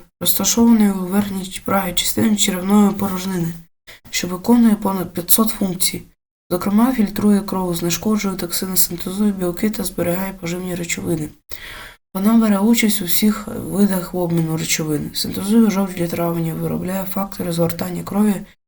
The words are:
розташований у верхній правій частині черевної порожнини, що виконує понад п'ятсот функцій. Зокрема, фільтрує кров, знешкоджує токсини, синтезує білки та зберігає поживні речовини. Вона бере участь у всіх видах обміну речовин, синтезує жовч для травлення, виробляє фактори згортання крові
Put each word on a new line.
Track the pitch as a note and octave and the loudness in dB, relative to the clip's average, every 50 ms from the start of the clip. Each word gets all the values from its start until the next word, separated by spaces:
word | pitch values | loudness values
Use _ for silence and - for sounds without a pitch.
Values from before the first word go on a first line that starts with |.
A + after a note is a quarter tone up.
| - _ _ - | -12 _ _ -4
розташований | F3 - - - G3 - - A#3 A#3 A#3 A#3 G#3+ G#3 G3+ | -2 -2 0 0 0 0 2 4 6 6 6 6 6 4
у | F#3+ F#3+ F#3 | 2 0 -4
верхній | F3 G3 G#3 G3+ G3 F#3+ F#3+ F#3 F#3+ - - - | -2 0 0 0 0 -4 -8 -8 -8 -10 -10 -4
правій | - F#3+ G3 F#3+ F3+ F3 | -2 -2 0 0 -2 -2
частині | - - - - G#3 A3+ A3 G#3 G#3 | -2 -2 -2 0 0 2 2 2 2
черевної | - G#3 F#3 F3+ F#3 F#3+ G3+ G#3 G#3 G3 | 2 0 0 -2 0 4 4 6 6 4
порожнини, | G3+ G3 G3 G3 F#3 F3+ F3+ F#3+ F#3 F3 E3+ E3 E3+ - - _ _ _ _ - - - _ - | 2 0 -4 -4 -4 -4 -6 -4 -4 -4 -4 -4 -6 -8 -14 _ _ _ _ -20 -20 -20 _ -8
що | - - - F3+ | -6 -6 -4 -4
виконує | F#3 F3+ - A3+ A#3+ A#3+ A#3 A3+ G3+ | -6 -2 2 4 6 6 6 6 4
понад | - - G3 F#3+ F#3 F3 - - | 2 2 -2 -2 -2 -4 -6 -6
п'ятсот | F3 E3+ - - - G#3+ G#3+ | -6 -2 2 2 2 2 2
функцій. | - - G3 F#3 E3+ F#3+ - - - F3 - - _ _ _ _ _ _ _ - | 0 -2 -2 -2 -2 -2 -2 -2 -2 -4 -10 -14 _ _ _ _ _ _ _ -4
Зокрема, | F3 F3 - G3 G3+ G#3+ A#3+ C4+ B3+ | -4 -2 0 2 4 4 4 4 4
фільтрує | A#3+ G#3 F#3 - - G3+ G#3 G3+ G3 | 2 0 0 0 2 4 4 4 4
кров, | G3+ - G3 F#3 F#3 F3 E3+ | 2 -2 -4 -2 -2 -2 -2
знешкоджує | E3+ E3+ F3 E3 - - A3 A3 G#3 - G3 F3+ | -2 -2 -2 -2 -2 0 0 0 0 0 -2 -4
токсини, | F#3 F3+ E3+ - - G3 F#3 F#3 F3 | -4 -6 -6 -4 -4 -4 -2 0 0
синтезує | - - F3 E3+ - F3+ F#3 G3+ G#3+ G#3 | 0 0 -2 -6 -8 -6 -4 0 0 0
білки | G3 F#3 F3+ F3 F3 - A3 G#3+ | 0 0 -2 -4 -2 0 -2 -2
та | G#3+ - F#3 | -2 -2 -6
зберігає | - - - E3+ F3 F3 F#3 G3 F#3+ F#3 | -6 -4 -2 -2 -2 -2 -2 -4 -6 -8
поживні | - E3+ E3+ F3 F3+ F#3 F#3 F3 | -8 -8 -6 -6 -6 -6 -6 -6
речовини. | F3+ E3+ E3+ - G3 F#3+ F3+ E3+ D3+ D3+ - - _ _ _ - - - - - - - - - _ _ _ - | -6 -6 -6 -6 -6 -4 -2 -2 -2 -4 -6 -10 _ _ _ -16 -16 -14 -16 -16 -16 -18 -18 -20 _ _ _ -4
Вона | F#3+ G3 A3 A#3 | 0 2 4 6
бере | A3+ A3+ G#3+ G3+ F#3+ | 6 6 6 4 4
участь | G3+ A3+ A#3 A#3 A3+ G#3 - G#3 | 4 4 4 4 4 2 2 0
у | F3+ | -2
всіх | F3 - - G#3+ G#3+ G#3 - - - | -2 0 2 2 2 2 0 -4 -8
видах | - - - D#3+ E3 F#3+ G3+ F#3+ F#3+ F3+ F3 - - | -10 -8 -8 -4 2 4 4 4 4 0 -4 -4 -4
обміну | F3+ F3 E3+ E3+ E3+ D#3+ D#3+ D#3+ D#3+ | -2 -2 0 0 0 0 0 -2 -2
речовин, | D#3+ - - - D#3+ D#3 D3+ D3 D3+ - - | -2 -2 -2 -2 -2 -2 -2 -2 -4 -6 -6
синтезує | - - - - F#3 F#3+ G3+ A3 A#3 A3+ G3+ | -6 -6 -4 -4 -4 -2 2 4 4 4 4
жовч | F#3 G3 G3 F3+ F3+ | 4 2 -2 -2 -2
для | F3+ E3+ E3+ | -4 -4 -4
травлення, | E3+ E3+ E3+ E3+ E3+ E3+ E3 E3 D#3 | -2 -2 -2 -2 -2 -2 -2 -4 -4
виробляє | D#3+ E3 D#3+ D#3 D#3+ F3 F3+ F#3+ F#3+ F#3 | -4 -4 -4 -4 -4 -4 -4 -6 -6 -6
фактори | F#3 - G3 G3 G3 - - F3+ F3 | -6 -4 -6 -6 -6 -6 -6 -6 -4
згортання | E3 E3+ E3+ E3 E3+ - F#3 F3+ F3 F3 E3+ | -2 0 0 0 -2 -4 -6 -6 -6 -8 -8
крові | - F#3+ G3+ G#3+ G#3+ G3 E3+ G3+ - _ _ _ | -4 -2 0 2 2 0 -2 -6 -12 _ _ _